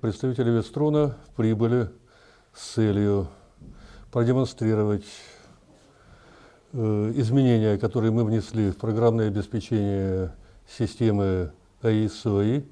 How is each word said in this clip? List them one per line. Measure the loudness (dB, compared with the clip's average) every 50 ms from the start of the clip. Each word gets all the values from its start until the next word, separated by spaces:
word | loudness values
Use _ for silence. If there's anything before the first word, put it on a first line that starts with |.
Представители | -4 -4 -4 -2 -4 -4 -2 0 0 2
Вестрона | 2 0 -2 -2 -4 -2 0 2 2 2 2 0 -2 -8 -16 -20 -6
прибыли | -2 0 0 2 2 2 2 2 0 -2 -2 -8 -16 _ _ _ -20 -20 -20 -20 _ _ _ _
с | -20 -18 -8 -2
целью | 0 2 2 2 2 2 2 2 0 -2 -4 -10 -18 -20 -20 _ _ -20 -20 -20 -20 -20 -20 -20 -20 -20 -6
продемонстрировать, | -2 0 2 2 2 2 0 -2 -4 -4 -2 0 2 2 2 0 0 -2 -4 -10 -20 -20 -20 -20 -20 -20 -20 -20 -20 _ _ _ -20 -20 -20 _ _ _ -20 -20 -20 -20 -20 -20 -20 -20 -20 -20 -20 _ _ _ -6
э, | -2 -2 0 0 0 0 0 0 0
изменения, | 0 2 4 4 4 6 4 4 4 2 2 2
которые | -2 -2 -2 0 0 2
мы | 2 2 0
внесли | 0 0 -2 -2 -4 -2 0 0 0
в | -2 -2
программное | -4 -4 -2 2 2 2 2 2 0 0
обеспечение | -2 -4 -6 -4 -6 -8 -6 -2 -2 -2 0 0 -2 -2 -2 -2 -2 -2 -4 -6 -8 -14 -20 -20 -20 -20 -20 -20
системы | -8 -6 -6 -6 -2 0 0 2 2 2 0 0 0 -2 -2 -4 -8 -16 _ _ _ _ -2
аи | 0 2 2 0 -2
сои | -4 -4 -4 0 0 2 2 2 0 -2 -4 -8